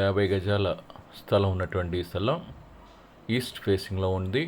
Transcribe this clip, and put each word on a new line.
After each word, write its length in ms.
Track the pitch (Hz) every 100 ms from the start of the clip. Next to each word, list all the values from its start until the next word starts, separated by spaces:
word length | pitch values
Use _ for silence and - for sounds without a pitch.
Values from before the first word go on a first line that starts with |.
యాభై 200 | 98 98 98
గజాల 360 | 98 92 101 95 - - - - -
స్థలం 300 | - 101 98
ఉన్నటువంటి 420 | 92 90 92 87 90
ఈ 20 | 87
స్థలం 280 | 87 107 165 - - - - - - - - - 120
ఈస్ట్ 200 | - - -
ఫేసింగ్‌లో 440 | 95 - 95 95 95
ఉంది. 240 | 92 120